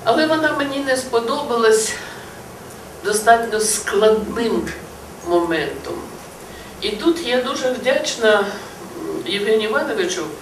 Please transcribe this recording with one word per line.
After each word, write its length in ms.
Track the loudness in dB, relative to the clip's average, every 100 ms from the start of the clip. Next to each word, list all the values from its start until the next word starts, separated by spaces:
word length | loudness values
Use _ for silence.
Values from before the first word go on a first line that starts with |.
Але 240 | 4 4 4
вона 240 | 2 2 0
мені 220 | -2 -2
не 180 | 0 -2
сподобалась 960 | 0 -2 0 -4 -2 4 6 6 4 -4 -10 -14 -16 -16 -16 -16 -16 -16 -16 -6
достатньо 560 | -2 2 6 6 6 0
складним 1080 | 0 -2 0 4 6 4 0 -2 0 0 -2 -8 -12 -16 -18 -12 0
моментом. 680 | 2 2 0 -2 -6 -8 -8 -10 -14 -16 -18 -16 -16 -16 -8
І 80 | -6
тут 380 | 0 2 2 0
я 140 | 0
дуже 280 | 0 -2 -2
вдячна, 680 | 0 2 2 0 2 4 6
м, 60 | 4 -4 -12 -14 -14 -10 -6 -6 -4
Євгенію 440 | -2 2 2 2
Івановичу 540 | 0 0 -2 -2 -2 -6 -8